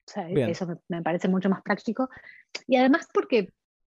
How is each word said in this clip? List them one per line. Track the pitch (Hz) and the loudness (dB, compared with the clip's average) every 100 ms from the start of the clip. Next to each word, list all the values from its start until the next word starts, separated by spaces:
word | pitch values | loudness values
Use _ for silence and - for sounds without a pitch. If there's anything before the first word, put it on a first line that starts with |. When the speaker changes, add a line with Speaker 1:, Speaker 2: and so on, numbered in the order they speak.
| - | -12
Speaker 1:
o | |
sea, | 208 165 | -10 -4
Speaker 2:
Bien. | 147 127 | -2 0
Speaker 1:
eso | 165 175 | -2 -6
me, | 170 - | -8 -8
me | 170 | -4
parece | 165 175 190 | -2 0 0
mucho | 185 196 | 2 0
más | 185 | -2
práctico. | - 202 - 214 262 - - - _ - - | -2 -4 -4 -4 -6 -8 -20 -20 _ -16 0
Y | |
además | 254 262 330 - | 4 4 4 0
porque, | 403 - 233 185 _ _ _ | -4 0 0 0 _ _ _